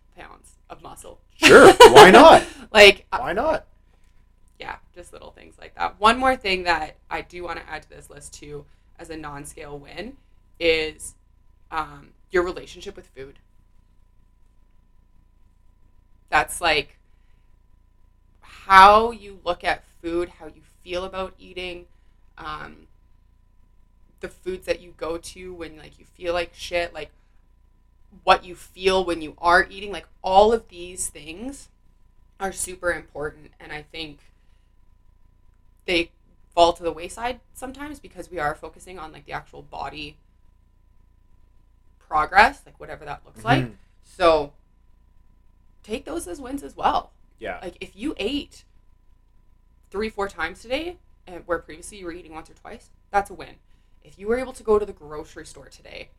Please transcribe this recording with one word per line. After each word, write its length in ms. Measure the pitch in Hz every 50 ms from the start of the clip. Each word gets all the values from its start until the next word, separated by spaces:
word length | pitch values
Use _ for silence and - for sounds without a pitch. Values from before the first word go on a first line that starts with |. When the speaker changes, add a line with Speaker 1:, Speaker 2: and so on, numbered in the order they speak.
| _ _ _
Speaker 1:
pounds 360 | - - - - - _ - - _ _ _
of 120 | 175 156 160
muscle. 360 | - - - - - - - _ _ _
Speaker 2:
Sure, 360 | - 311 294 - 247 277 381 -
why 380 | - 494 - - 427 415 -
not? 340 | 190 233 302 330 - - - -
Speaker 1:
<laughs> 40 | - - - - -
Like, 340 | 214 208 196 196 - - - -
uh, 60 | -
Speaker 2:
Why 140 | 123 147 175
not? 320 | 214 269 320 - - - _ - _ _ _ _ _ _ _ _ - _ _ _ _ _ _ _ -
Speaker 1:
yeah, 180 | - - - - - - _
just 180 | 175 175 - -
little 200 | - - 78 -
things 240 | - - 82 - -
like 140 | - - -
that. 260 | - 85 - - -
One 180 | 202 214 240 254
more 180 | 262 262 262
thing 260 | 254 - 196 190 185 180
that 320 | 175 170 156 156 151 - _ _ -
I 100 | 170 160
do 220 | 151 - 170 180 175
wanna 200 | 165 165 165 165 165
add 140 | 160 156 151
to 60 | _
this 180 | 151 147 - -
list, 240 | 147 143 143 - -
too, 320 | - 151 147 147 143 147 _ - _ _ _ _ -
as 120 | 170 160
a 60 | 160
non-scale 600 | 160 151 147 143 143 143 - - - 156 147 143 143
win 380 | 143 - - 165 202 247 277 - _ _ _ - _ _ _ -
is, 560 | 170 165 160 160 156 156 156 - - - - _ _ _ _ _ _ _ _ _ _ -
um, 400 | 170 160 156 143 143 143 151 - _ _ _ _
your 140 | - 180 175
relationship 520 | 185 175 - 143 - - 180 170 196 190
with 120 | 180 - _
food. 320 | _ 127 135 139 139 - _ _ _ _ _ _ _ - _ _ _ _ _ _ _ _ _ _ _ _ - _ _ _ _ _ _ _ _ _ _ _ _ _ _ - _ _ _ _ _ _ _ _ _ _ _ _ - _ _ - _ _ - _ _ -
That's, 300 | 170 151 151 - - -
like, 360 | 175 165 151 147 139 - - _ _ _ _ _ _ _ - _ _ _ - _ _ _ _ _ _ _ _ _ _ _ _ _ _ _ _ _
how 680 | _ - - - - 196 190 190 190 208 208 214 226 233
you 300 | 233 208 202 202 196 185 -
look 200 | 170 175 - -
at 200 | 175 156 - - _ _ -
food, 280 | - 170 170 175 175 175 - -
how 80 | 165
you 160 | 151 151 156 151 _ _ _ _
feel 220 | 175 175 180 185
about 300 | 185 185 190 190 190 - -
eating, 480 | 185 185 185 180 185 180 175 175 175 _ _ _ _ _ _ _ _ - _ -
um, 480 | 165 156 151 151 151 - 78 78 80 _ _ _ _ _ _ _ _ _ _ _ _ _ _ _ - _ _ _ - _ _ _ - _ _ _
the 80 | - 180
foods 380 | - - - 180 185 185 -
that 140 | 180 170 -
you 140 | 180 175 165
go 220 | - 165 156 165 170
to 340 | - - - 190 185 185 175
when, 240 | 170 165 156 156
like, 220 | 156 147 147 - _
you 60 | -
feel 280 | _ _ - 180 170 170
like 200 | 180 170 175 -
shit, 400 | - - - 175 175 170 170 -
like, 160 | 156 147 - _ _ _ _ _ - _ _ _ _ _ _ _ _ _ _ _ _ - _ 208 180 -
what 200 | 185 185 175 -
you 100 | 180 175
feel 500 | - - - - 180 185 185 190 190 185
when 160 | 170 170 165
you 140 | 156 147 147 -
are 280 | - 170 175 185 185 190
eating, 240 | 196 196 202 202 185
like, 140 | 165 - - - _ -
all 300 | 190 190 190 208 220 233
of 160 | 226 - -
these 400 | 180 175 175 180 185 180 - -
things 600 | - 156 147 156 160 190 233 269 277 - - - _ _ _ _ _ _ - _ _ _ - _ _ -
are 140 | 196 190 180
super 400 | - - 185 185 185 180 175 165
important, 580 | 156 - - - 143 147 151 147 151 147 - _ _
and 120 | 170 156 151
I 100 | 151 147
think 380 | _ - 160 160 151 143 - _ _ _ _ _ _ - _ _ _ _ _ - _ _ _ _ - _ _ _ _ _ _ _ - _ _ _ _ _ _ -
they 260 | - 180 165 170 - _ _ _ _ _ _ - _ -
fall 180 | 175 170 170 170
to 100 | - 175
the 100 | 165 156
wayside 480 | 156 175 185 - 220 233 247 254 240 _ _ _
sometimes 460 | - 262 262 269 277 285 302 294 -
because 320 | - 180 - 185 170 -
we 80 | 180 170
are 160 | 147 147 156
focusing 440 | - 165 160 - 180 - 185 185 180
on, 140 | 156 156 151
like, 140 | 147 143
the 60 | 143 143
actual 300 | 147 147 _ - 143 143
body 540 | 143 147 156 - 143 147 151 151 147 147 _ _ _ _ _ _ - _ _ _ _ _ _ _ _ _ _ _ _ _ _ _ _ _ _ - _ _ - _ _ _ _ _ - _ _
progress, 640 | _ - 165 156 151 156 180 196 226 269 277 - -
like, 140 | 143 - -
whatever 260 | 147 147 147 143 151
that 180 | 147 143 - -
looks 200 | - - - 107
like. 200 | 220 135 131 127
Speaker 2:
Mm-hmm. 100 | 117 107 - - _ _ _ -
Speaker 1:
So 480 | _ - - 185 165 160 151 143 143 - _ _ _ _ _ _ _ - _ _ _ _ - _ _ _ _ _ _ _ _ _ _ _ _ -
take 220 | 214 220 269 -
those 240 | - 302 339 - 359
as 120 | 349 294
wins 220 | 262 240 277 285 -
as 140 | 135 -
well. 340 | - - 247 294 - - - _ _ - _ _ _
Speaker 2:
Yeah. 180 | - 190 - -
Speaker 1:
Like, 160 | - 180 170 -
if 160 | 190 - -
you 180 | 190 233 311 - -
ate 440 | 196 226 285 285 - - - - - _ _ _ _ _ - _ _ _ - _ _ _ _ _ _ _ _ _ _ _ _ _ _ _
three, 180 | - 190 220 220
four 200 | 214 208 196 196
times 340 | - 175 160 165 185 - -
today, 360 | 226 254 302 320 349 349 - _ _ - _ _
and 160 | 180 180 165 -
where 120 | 175 170 165
previously 400 | - - 151 160 175 - 214 202
you 60 | 180
were 80 | 170 165
eating 220 | 180 165 156 160
once 160 | 156 160 -
or 40 | -
twice, 360 | _ _ - 214 233 _ _ _ _ _ _
that's 200 | - 202 196 -
a 40 | 190
win. 220 | 156 139 - - _ _ _ - _ _ _ _ - _
If 140 | 151 - 185
you 80 | 196
were 120 | 208 233 254
able 140 | 262 247 254
to 100 | - 226
go 160 | 220 214 208
to 80 | 208
the 60 | 202 190
grocery 540 | - 151 147 156 151 156 - - 170 151
store 220 | - - 147 127 -
today 420 | - - - - - - - - -